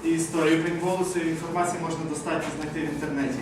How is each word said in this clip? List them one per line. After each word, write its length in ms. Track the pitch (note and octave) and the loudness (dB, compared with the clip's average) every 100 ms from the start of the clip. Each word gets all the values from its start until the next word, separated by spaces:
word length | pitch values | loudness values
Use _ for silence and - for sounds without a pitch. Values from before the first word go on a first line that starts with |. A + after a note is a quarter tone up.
і 60 | E3 | 2
історією 540 | E3 E3 E3 D#3 D#3+ | 2 2 2 4 4
пейнтболу. 420 | E3+ E3 F3+ F#3 F3+ | 2 0 0 2 2
Цієї 180 | F3 D#3+ | 0 0
інформації 500 | D#3+ E3 E3+ F3 F3 | -2 -2 0 0 0
можна 180 | A#3 D#4+ D#4+ | -2 -2 -4
достатньо 400 | - - D#3+ D#3 - | -4 -2 -2 -2 -4
знайти 180 | D3+ D#3 | -4 -2
в 140 | D#3+ | -2
інтернеті. 460 | D3 D3 C#3 C3+ B2 | -2 -2 0 0 -2